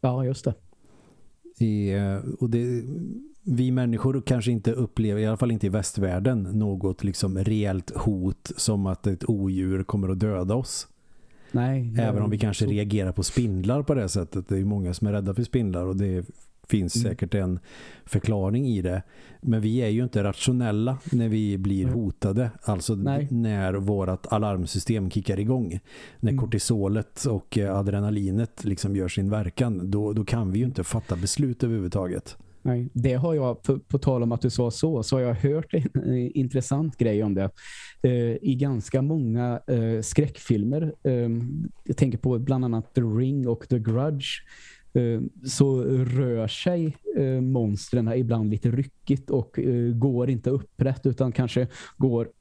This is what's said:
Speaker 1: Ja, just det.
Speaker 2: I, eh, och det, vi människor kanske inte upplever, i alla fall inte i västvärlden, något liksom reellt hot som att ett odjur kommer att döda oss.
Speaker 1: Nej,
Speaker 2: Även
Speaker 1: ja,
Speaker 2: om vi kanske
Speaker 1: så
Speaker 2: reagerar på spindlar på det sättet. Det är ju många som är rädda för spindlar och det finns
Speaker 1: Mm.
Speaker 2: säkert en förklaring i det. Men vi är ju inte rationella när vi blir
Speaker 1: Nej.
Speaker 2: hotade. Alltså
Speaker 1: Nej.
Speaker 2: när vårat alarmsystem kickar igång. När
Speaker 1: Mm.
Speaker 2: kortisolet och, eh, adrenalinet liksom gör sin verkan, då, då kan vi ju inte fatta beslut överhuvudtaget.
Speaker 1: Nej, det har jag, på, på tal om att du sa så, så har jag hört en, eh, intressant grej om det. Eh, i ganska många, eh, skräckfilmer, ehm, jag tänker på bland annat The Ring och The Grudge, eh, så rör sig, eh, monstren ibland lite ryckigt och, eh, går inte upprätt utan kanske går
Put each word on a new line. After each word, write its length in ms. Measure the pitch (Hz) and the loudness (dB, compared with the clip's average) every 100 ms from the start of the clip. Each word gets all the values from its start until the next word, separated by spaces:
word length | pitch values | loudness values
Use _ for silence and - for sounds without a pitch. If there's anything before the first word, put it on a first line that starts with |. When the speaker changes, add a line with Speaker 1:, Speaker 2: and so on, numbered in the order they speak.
Speaker 1:
Ja, 240 | 131 127 127 | 2 0 -2
just 200 | 131 - | 0 -2
det. 80 | 107 - - - - - - - - - - 113 | -4 -10 -20 -20 -20 -20 -20 -20 -20 -20 0 2
Speaker 2:
I, 280 | 104 101 | 2 2
eh, 220 | 98 101 98 127 - | 0 0 -2 -6 -2
och 100 | 123 | 0
det, 340 | 117 123 120 123 156 - 233 302 - | 0 0 -2 -4 -8 -8 -10 -14 -10
vi 280 | 202 123 127 | -2 2 2
människor 500 | 127 123 117 127 131 - | 2 2 2 0 0 0
kanske 260 | 127 110 | 0 2
inte 200 | 117 107 | 0 0
upplever, 480 | 117 113 - 110 104 | 0 -2 0 0 2
i 40 | 107 | 0
alla 120 | 110 | 2
fall 140 | 123 | 0
inte 140 | 113 101 | 0 0
i 40 | |
västvärlden, 720 | 104 98 - 98 90 101 123 | 0 -2 -2 0 0 0 0
något 600 | 92 104 107 98 95 90 | 0 0 0 0 -2 -2
liksom 340 | 101 95 98 92 | -2 -2 -2 0
reellt 540 | 95 107 101 92 - - | 0 2 0 -2 -4 -2
hot 560 | - 98 92 90 - - | 0 0 -2 -4 -10 -4
som 280 | - 104 95 | 0 0 0
att 220 | 92 104 | 0 -2
ett 220 | 92 - | -2 0
odjur 540 | 104 98 92 92 95 | 0 0 0 0 0
kommer 260 | 95 104 95 | 0 -2 0
att 100 | 92 | 0
döda 360 | 107 98 92 113 | 0 0 0 0
oss. 320 | 131 - - - _ - - - - | -2 -8 -10 -18 _ -20 -20 -20 -4
Speaker 1:
Nej, 420 | 123 123 135 120 113 | 0 0 0 0 0
Speaker 2:
Även 180 | 113 104 | 2 2
Speaker 1:
ja, 60 | |
Speaker 2:
om 60 | 104 | 0
vi 80 | 107 | 2
kanske 280 | 110 98 104 | 0 2 0
Speaker 1:
så 60 | |
Speaker 2:
reagerar 400 | 104 104 104 92 | 2 0 0 0
på 120 | 92 | 0
spindlar 600 | 95 - 120 92 92 131 | 0 0 0 0 2 0
på 100 | 143 | 2
det 160 | 139 95 | 0 0
sättet. 380 | 104 85 98 92 | -2 -2 -6 -2
Det 80 | 98 | 0
är 40 | |
ju 60 | 98 | 2
många 280 | 101 90 | 0 -2
som 140 | 87 107 | 0 0
är 40 | |
rädda 220 | 104 98 | 0 0
för 100 | 98 | -2
spindlar 420 | 113 127 107 87 92 | 0 0 0 -2 -2
och 120 | 95 | 0
det 280 | 98 92 90 - - - - | 0 0 -4 -14 -20 -20 0
finns 280 | 107 90 113 | 2 2 0
Speaker 1:
Mm. 140 | 117 | -2
Speaker 2:
säkert 220 | - 90 | -2 0
en 260 | 104 92 90 - - - - - | 0 0 -2 -6 -20 -20 -20 -4
förklaring 640 | 104 - 104 95 117 135 | -2 2 0 2 2 2
i 140 | 107 | 2
det. 220 | 90 92 - - - - | 0 -2 -6 -18 -20 -6
Men 200 | - 110 | 0 2
vi 160 | 107 120 | 2 2
är 120 | 113 | 2
ju 140 | 110 | 2
inte 200 | 123 107 | 0 0
rationella 760 | 101 98 - 123 120 104 117 131 - | 0 0 0 2 2 0 0 -2 -2
när 180 | 123 113 | 0 2
vi 280 | 110 107 98 | 2 0 0
blir 280 | 95 95 95 | 0 0 0
Speaker 1:
Nej. 80 | |
Speaker 2:
hotade. 580 | 120 104 - 101 101 120 - | 0 -2 -2 0 0 0 -4
Alltså 320 | - 98 - 107 | -4 -2 -2 -2
Speaker 1:
Nej. 320 | 139 139 143 | 0 0 0
Speaker 2:
när 420 | 120 113 104 95 | 0 0 0 0
vårat 600 | 98 98 101 92 92 - | 0 0 0 0 -2 -2
alarmsystem 760 | 107 107 95 85 98 - 113 92 | 0 0 -2 -2 -4 0 0 0
kickar 300 | 104 95 95 | -2 -2 -2
igång. 400 | 107 127 101 90 - - - - | 0 0 0 -6 -10 -20 -20 -2
När 120 | 113 | 0
Speaker 1:
Mm. 100 | 131 | 0
Speaker 2:
kortisolet 840 | 117 110 - 113 98 107 104 - 143 | 0 -2 0 0 2 0 -2 -6 -2
och, 320 | 101 - 110 | -2 -2 -2
eh, 180 | 101 95 | 0 0
adrenalinet 880 | 98 101 104 104 98 101 113 - 104 | 0 0 0 0 0 0 -2 -4 -4
liksom 300 | 95 98 98 | -2 -2 0
gör 120 | 92 | 0
sin 220 | - 98 | 0 0
verkan, 600 | 107 90 - 123 98 92 | 0 -2 0 0 0 0
då, 220 | 101 104 | 0 0
då 120 | 104 98 | -2 0
kan 260 | 117 101 | 0 0
vi 80 | 98 | 0
ju 60 | 127 | 0
inte 180 | 131 | -2
fatta 320 | 90 - - 85 | -4 -4 -2 -2
beslut 480 | 98 - 139 120 | -2 0 -2 0
överhuvudtaget. 720 | 123 113 90 101 92 90 - - - - 135 | 0 0 -2 -2 -2 -4 -8 -20 -20 -6 -2
Speaker 1:
Nej, 240 | 123 123 | -2 -2
det 200 | 127 127 | 0 2
har 200 | 127 165 | 2 2
jag, 300 | 156 131 117 | 2 0 -2
på, 160 | - 135 | 0 0
på 180 | - 139 | 0 0
tal 260 | 139 127 | 2 2
om 80 | 117 | 2
att 100 | 120 | 2
du 80 | 127 | 0
sa 220 | - 120 | 2 0
så, 320 | - 156 143 | 2 0 0
så 120 | 110 131 | 0 2
har 60 | |
jag 120 | 123 117 | 2 2
hört 380 | 139 151 156 | 2 0 0
en, 400 | 175 131 135 - | -2 0 -2 0
eh, 180 | 127 123 151 | 0 0 0
intressant 600 | 127 131 123 139 156 - | 0 0 0 0 -2 2
grej 260 | 117 104 | 2 2
om 100 | 107 | 2
det. 160 | 95 95 - - - - - | 0 -2 -4 -18 -16 -18 0
Eh, 360 | 131 123 117 113 | 0 2 0 0
i 140 | 208 131 | 0 0
ganska 420 | 139 123 - 131 | 0 -2 -2 0
många, 580 | 139 160 120 113 123 120 - | 0 0 0 0 0 -4 -2
eh, 340 | 120 113 113 | 0 0 -2
skräckfilmer, 920 | 110 - 147 - - 110 104 143 160 - | 0 0 0 -2 0 0 2 -2 -4 -2
ehm, 680 | 139 123 120 117 120 151 165 - | 0 0 0 -2 -4 -6 -8 -10
jag 140 | - 139 | -6 2
tänker 200 | 135 117 | 2 2
på 220 | 127 123 | 0 0
bland 260 | 131 131 127 | 0 0 2
annat 280 | 113 - - | -2 -2 0
The 60 | |
Ring 460 | 117 107 131 139 123 | 0 0 0 0 0
och 200 | 113 - | -2 0
The 100 | 123 | 0
Grudge, 480 | 110 113 147 143 - - - - - - - | 2 0 0 -2 -6 -10 -14 -20 -20 -20 -4
eh, 280 | 131 120 113 - - 131 | 0 0 0 -4 -8 -10
så 380 | - 139 131 | 2 4 4
rör 640 | 135 135 123 127 131 117 110 | 2 2 2 0 0 0 -2
sig, 500 | - - 175 160 - 415 311 | -2 -2 0 -2 -4 -6 0
eh, 240 | 135 131 | 0 2
monstren 720 | 127 131 110 101 - 123 113 | 2 2 0 -2 -2 0 2
ibland 360 | 117 120 117 107 | 0 0 0 0
lite 220 | 107 120 | 2 0
ryckigt 580 | 120 139 _ - 139 135 | 0 -2 _ -2 -2 0
och, 300 | 139 113 - | -2 -2 -2
eh, 340 | 135 120 120 | 0 2 0
går 360 | 113 135 120 127 | 2 2 2 0
inte 200 | 123 123 | 0 0
upprätt 560 | 135 - - 131 131 135 | -2 -4 0 0 2 0
utan 260 | 123 131 | 2 0
kanske 360 | 117 123 - 123 - - - | 0 0 0 -2 -4 -20 0
går 320 | 135 117 113 - | 2 2 -2 -8